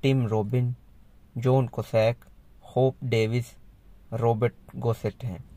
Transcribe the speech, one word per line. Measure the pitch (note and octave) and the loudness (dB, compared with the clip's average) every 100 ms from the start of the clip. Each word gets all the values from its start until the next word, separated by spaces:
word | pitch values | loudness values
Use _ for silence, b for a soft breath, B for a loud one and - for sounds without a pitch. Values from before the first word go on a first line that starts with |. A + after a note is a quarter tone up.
टिम | C#3 C3+ A#2 | 2 2 2
रॉबिन, | A2 G#2 B2 B2 B2 - - - - - - | 0 0 0 -2 -4 -12 -20 -20 -20 -14 -4
जॉन | B2 C3 A#2+ | 2 2 2
कोसैक, | - G#2+ A2+ A2 A#2+ - - - - - | -4 -2 2 2 0 -10 -20 -20 -20 -6
होप | - C3 C3 | 0 0 0
डेविस, | B2+ A#2 A2 A#2+ A#2 - - - - - - | -2 0 2 0 -4 -14 -20 -20 -20 -20 -10
रॉबर्ट | A2+ A#2 A2+ A#2 - - - | -2 0 2 0 -4 -18 -6
गोसेट | A#2 A#2 G#2+ - | -4 -2 -4 -6
हैं। | A#2 F2+ - | -10 -10 -14